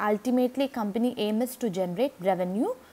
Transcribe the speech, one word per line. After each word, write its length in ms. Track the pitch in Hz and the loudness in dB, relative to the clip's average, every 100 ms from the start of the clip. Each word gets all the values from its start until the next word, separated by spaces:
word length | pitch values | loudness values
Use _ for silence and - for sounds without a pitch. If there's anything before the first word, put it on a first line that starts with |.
Ultimately, 680 | 208 214 254 247 247 254 269 | 0 0 2 2 2 0 -2
company 460 | 247 208 226 240 - | -2 -2 0 0 0
aim 240 | 208 214 | 0 0
is 120 | 247 - | -2 -2
to 120 | 233 | -2
generate 460 | 180 180 175 277 - | -2 -2 0 -2 0
revenue 520 | 180 180 180 196 359 508 - | 0 0 0 0 0 -2 -10